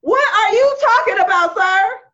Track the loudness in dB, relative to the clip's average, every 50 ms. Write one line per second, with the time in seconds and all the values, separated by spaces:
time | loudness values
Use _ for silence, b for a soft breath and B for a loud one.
0 | _ -2 0 0 0 0 0 0 0 0 2 2 2 2 0 0 0 2 2 2
1 | 0 0 -2 0 0 0 0 0 0 -2 -2 -2 -2 0 0 0 0 -2 -4 -8
2 | _ _